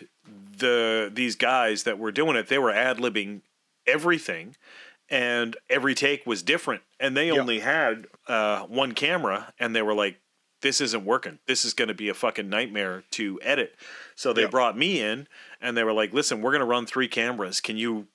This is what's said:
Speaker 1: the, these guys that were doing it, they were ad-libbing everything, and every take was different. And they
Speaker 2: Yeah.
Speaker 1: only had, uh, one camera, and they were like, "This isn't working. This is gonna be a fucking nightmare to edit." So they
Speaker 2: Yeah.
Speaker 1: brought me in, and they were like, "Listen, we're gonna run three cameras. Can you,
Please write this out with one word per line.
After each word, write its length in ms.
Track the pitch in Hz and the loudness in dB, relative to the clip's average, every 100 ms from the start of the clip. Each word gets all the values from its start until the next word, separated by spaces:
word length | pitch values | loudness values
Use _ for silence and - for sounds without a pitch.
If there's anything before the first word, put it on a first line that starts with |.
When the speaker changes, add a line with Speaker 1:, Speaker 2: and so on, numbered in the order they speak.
| - _ - 104 98 101 | -12 _ -20 -20 -18 0
Speaker 1:
the, 520 | 131 120 113 113 104 | 2 4 4 2 0
these 220 | 107 123 110 | -2 -2 0
guys 480 | 123 131 113 104 | 2 4 2 0
that 160 | 117 101 | -2 -2
were 120 | 110 | -2
doing 240 | 104 160 123 | 0 2 2
it, 120 | 104 | 2
they 100 | 135 | 2
were 140 | 123 | 4
ad-libbing 720 | 104 127 120 120 107 101 101 _ _ _ _ - | 2 2 0 0 -2 -4 -8 _ _ _ _ 0
everything, 720 | 151 170 160 - 82 90 - - - - - - | 2 2 0 -2 -8 -10 -20 -20 -20 -20 -20 -4
and 460 | 135 123 120 117 117 - | 0 2 0 -2 -4 -2
every 260 | 135 135 127 | 0 2 2
take 300 | 139 143 120 | 0 0 -2
was 180 | 104 | -2
different. 380 | 87 165 151 104 _ - | 0 0 0 -6 _ -4
And 160 | 135 135 | -2 0
they 120 | 165 | 2
Speaker 2:
Yeah. 120 | 147 | 2
Speaker 1:
only 200 | 123 110 | 2 0
had, 480 | 117 156 127 110 107 - - | 0 2 2 -2 -8 -14 -4
uh, 340 | 113 107 98 | 0 2 0
one 300 | 92 120 135 | -2 -2 -2
camera, 600 | 110 143 175 117 98 - - | 0 0 0 0 -2 -4 -6
and 160 | 120 113 | -2 0
they 60 | |
were 120 | 107 | 2
like, 260 | 104 101 90 _ _ _ _ | 2 0 -2 _ _ _ _
"This 200 | 139 131 | -2 0
isn't 240 | 131 110 95 | 0 -2 0
working. 340 | 127 - 76 - | 0 -2 -8 -2
This 180 | 131 | -2
is 100 | 117 | 0
gonna 200 | - 113 | 0 -2
be 160 | 98 107 | -2 -4
a 40 | |
fucking 360 | 95 117 107 101 | -2 -2 -2 -2
nightmare 540 | 104 123 104 95 92 - | -2 -2 -2 -4 -6 -8
to 280 | - 104 95 | -6 -4 -4
edit." 340 | 120 139 110 - - - - - | 0 0 0 -6 -20 -18 -18 -4
So 180 | 131 | 0
they 100 | 113 | 2
Speaker 2:
Yeah. 40 | 104 | 2
Speaker 1:
brought 280 | 127 120 104 | 4 2 2
me 240 | 170 170 | 0 0
in, 260 | 107 120 143 - - - | -2 -4 -8 -20 -20 -10
and 160 | 123 117 | -4 0
they 60 | |
were 100 | 110 | 2
like, 200 | 110 107 | 2 0
"Listen, 280 | 123 143 113 | 0 0 0
we're 100 | 120 | 0
gonna 140 | 143 120 | 2 2
run 200 | 120 117 | 0 -2
three 220 | 131 123 | -2 -2
cameras. 540 | 120 117 120 95 95 | 0 -2 -2 -4 -4
Can 160 | - 110 | -4 -4
you, 300 | 117 110 101 | -2 -4 -8